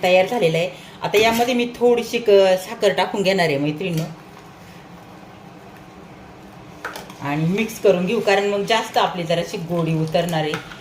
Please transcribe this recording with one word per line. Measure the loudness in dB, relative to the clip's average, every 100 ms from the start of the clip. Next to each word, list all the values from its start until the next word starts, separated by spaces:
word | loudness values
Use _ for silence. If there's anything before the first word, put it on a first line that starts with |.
तयार | 4 4 4
झालेला | 2 0 0
आहे. | -4 -8 -18 -10
आता | 0 2
यामध्ये | 4 2 0
मी | 0 -2 0
थोडीशी | 2 2 0 -2
क-, | 4 6 6 2
साखर | -2 0 0
टाकून | 2 -2 0
घेणार | 0 2 0
आहे | 0
मैत्रिणींनो | -2 -4 -4 -4 -6 -10 -20 -20 -20 -20 -20 -20 -20 -20 -20 -20 -20 -20 -20 -20 -20 -20 -20 -20 -20 -20 -20 -20 -20 -20 -20 -16 -14 -14 -16 -12
आणि | -6 -2
मिक्स | 0 0 -2 2
करून | 2 2 0
घेऊ, | 0
कारण | 2 2 2
मग | -2
जास्त | 0 -2 0 0
आपली | 0 -2
जराशी | -2 -2 -2 -8
गोडी | -4 -2 0
उतरणार | 0 0 0 0 -2
आहे. | -2 -6 -10 -16